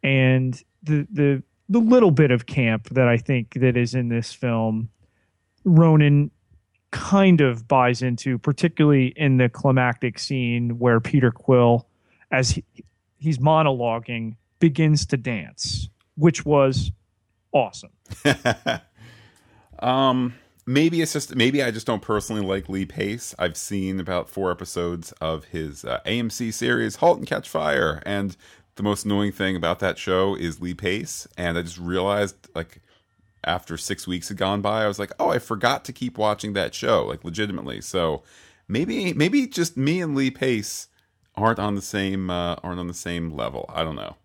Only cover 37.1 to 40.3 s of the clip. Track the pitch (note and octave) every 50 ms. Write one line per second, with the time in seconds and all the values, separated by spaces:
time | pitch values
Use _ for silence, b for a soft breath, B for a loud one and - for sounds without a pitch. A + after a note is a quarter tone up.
37.1 | - - - F2 E2+ G#2+ G#2+ G#2 F#2 D2 - C#2 A#1+ G1+ - - - F#2 E2+ D#2+
38.1 | D2+ C#2 b b b b b b b b b b G2+ A#2 D#3+ G#3 A3+ - G3+ F3+
39.1 | D#3 - D3 F3+ G#3+ C#4+ C4 - - - E3+ E3 - C3 C3+ C#3+ E3 F#3 F3 D#3+
40.1 | C#3+ C3+ C3+ C3